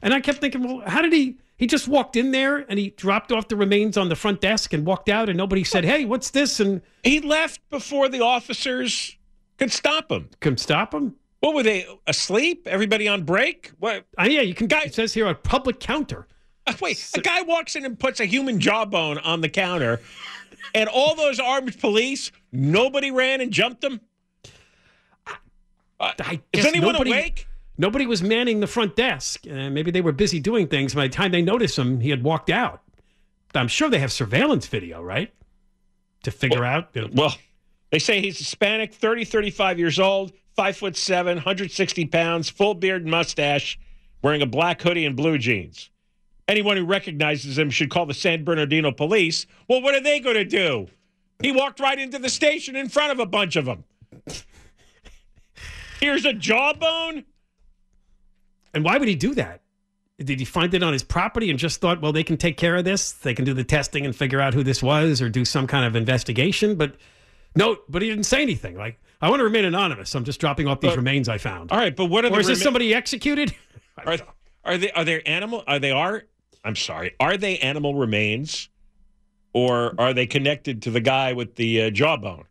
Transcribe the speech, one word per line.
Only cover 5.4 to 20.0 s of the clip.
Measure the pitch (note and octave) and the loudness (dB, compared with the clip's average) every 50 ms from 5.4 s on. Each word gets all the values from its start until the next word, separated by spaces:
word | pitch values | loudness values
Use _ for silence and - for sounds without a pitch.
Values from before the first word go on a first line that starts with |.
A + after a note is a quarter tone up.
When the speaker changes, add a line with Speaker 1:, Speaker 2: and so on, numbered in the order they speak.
| F#3+ G3+ F#3+ F#3+ F3+ | 0 0 0 0 0
Speaker 1:
said, | - - F#3+ E3+ | 2 0 2 2
'Hey, | D#3+ B3+ D#4 D4 | 4 2 2 2
what's | G#3+ A3+ B3+ - - | 0 -2 -2 -4 -2
this?'" | - C4+ C#4+ C4 - - | 0 2 2 2 2 2
And | G#3+ G3 G3 F3+ - _ _ _ _ | 2 2 2 -2 -6 _ _ _ _
Speaker 2:
He | A#3+ C#4 D#4 | 2 2 2
left | D4 D4 D4+ D#4 D#4+ D#4 - - _ _ | 2 2 2 2 2 -2 -4 -10 _ _
before | - C#4 - - C#4+ C#4 C#4 C4 | -8 -8 -8 -2 0 2 2 2
the | B3 C4 | 2 2
officers | A#3 A#3 B3+ A#3+ A#3 - A#3+ - - C#4 B3+ B3+ B3+ B3 - - - - - _ _ _ _ _ _ _ _ _ | 2 2 2 2 0 -6 -8 -6 -4 -4 -4 -2 -2 -4 -4 -4 -6 -8 -12 _ _ _ _ _ _ _ _ _
could | C4+ A#3+ - | -2 0 0
stop | - - D4 D4 D#4 D#4 _ C#3+ | 0 0 0 0 0 -2 _ -6
him. | G2 D2+ - - _ | -6 -6 -10 -16 _
Speaker 1:
Could | - D#3 C3 A2+ | 0 0 0 0
stop | - - D3+ D#3 G#3 G#3+ - | 0 0 0 0 0 -2 -2
him? | D4+ D4 A#3+ - _ _ _ _ _ | -4 -4 -4 -6 _ _ _ _ _
Speaker 2:
What | - D4 D#4 | 0 2 2
were | D4 B3+ | 4 2
they, | A3 G#3+ F#3 F3+ - F#3+ - _ | 2 2 0 -4 -8 -16 -12 _
asleep? | - D#3 - - - F#3 G#3+ C#4+ E4+ F4 E4+ - - | -2 -2 -2 0 0 0 2 2 2 0 -2 -6 -4
Everybody | - F#3+ G#3+ G#3 G#3+ G#3+ G#3+ G#3 | 0 0 2 2 2 0 2 0
on | G3+ G3+ F3 | 0 0 0
break? | C#3+ F3 G3 B3+ D#4+ F4 - - - - _ | 0 2 2 2 0 -2 -6 -14 -20 -14 _
What? | E3 A3 A3 G3 - _ _ | -4 -4 -4 -4 -8 _ _
Speaker 1:
Uh, | - F#3 G#3+ | 0 2 2
yeah, | D4 D4+ C4 | 4 4 2
you | F#3+ F3 | 0 0
can, | - A3 G#3+ | -2 0 2
Speaker 2:
Guy | D4 D4+ D#4 | 2 0 0
Speaker 1:
it | - - | -2 -2
says | - A3+ A3 - | -2 -2 -2 0
here | A3 A3 | 0 0
a | G3+ D#3+ | 0 0
public | - _ - - C4+ C4 C4 A#3+ - | -2 _ 0 0 2 0 0 -4 -4
counter. | - - A#3 D#4 C#4+ - - - - _ _ _ _ _ _ _ _ - | -4 -4 -2 -2 -2 -4 -8 -14 -14 _ _ _ _ _ _ _ _ -6
Speaker 2:
Uh, | B3+ - | -6 -4
wait, | - F4 - - | -4 -4 -4 -4
Speaker 1:
So | - - - - | -8 -6 -6 -2
Speaker 2:
a | - | -2
guy | F#4 E4+ F4+ F#4 | 0 0 0 0
walks | E4 E4+ E4 D#4+ - - | 0 0 -2 0 -4 -8
in | D#4 C4+ | -8 -6
and | C4 A#3+ - | -8 -8 -2
puts | - C4 B3+ - | -2 -2 0 0
a | A#3 | -2
human | F#3+ F3+ C4+ C4+ C4 A#3+ F#3+ | 0 0 0 0 0 0 2
jawbone | - - G3+ A3 A3 G3+ G3+ F3+ D#3+ D#3 D3 D3+ | 2 2 2 2 0 0 0 -2 0 0 -4 -4
on | D3+ E3 E3 E3+ D#3+ | -2 -2 -2 0 -2
the | D3+ | -2
counter, | - G3 F#3+ F3+ F3+ F3 C#3 A2+ A#2 A#2 | 0 0 -2 0 0 0 0 0 0 -2